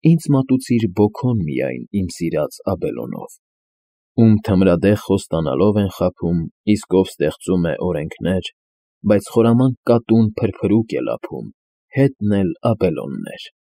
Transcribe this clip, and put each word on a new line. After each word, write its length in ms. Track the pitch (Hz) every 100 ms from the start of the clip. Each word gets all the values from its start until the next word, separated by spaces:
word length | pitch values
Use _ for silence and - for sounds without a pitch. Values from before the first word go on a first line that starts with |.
Ինձ 240 | 160 165 -
մատուցիր 580 | 139 131 131 - 120 110
բոքոն 520 | 92 104 - 127 117
միայն, 400 | 78 64 65 62 58
իմ 160 | 202 92
սիրած 500 | - 82 160 76 - -
աբելոնով։ 720 | 87 - 58 58 50 - - _ _ _ _ _ _ _ -
Ում 160 | 113 107
թմրադեղ 600 | - 95 95 87 98 104
խոստանալով 800 | - 98 - 82 76 65 104 104
են 120 | 98
խաբում, 480 | - 90 - 85 85 78 _ -
իսկ 320 | 104 - 92
ով 100 | 95
ստեղծում 560 | - 76 - - 92
է 120 | 85 71
օրենքներ, 720 | 90 78 82 - - 92 - _ _ _ _ _
բայց 260 | 104 104 -
խորամանկ 480 | - 117 117 131 123
կատուն 440 | - 117 - 113 110
փրփրուկ 600 | - 107 - 101 107 113
է 80 | 67
լափում, 440 | 57 57 - 65 53 _ _ _ _
հետն 420 | 131 139 - 104 101
էլ 160 | 92 -
աբելոններ»։ 840 | - 110 92 80 - 65 - - - _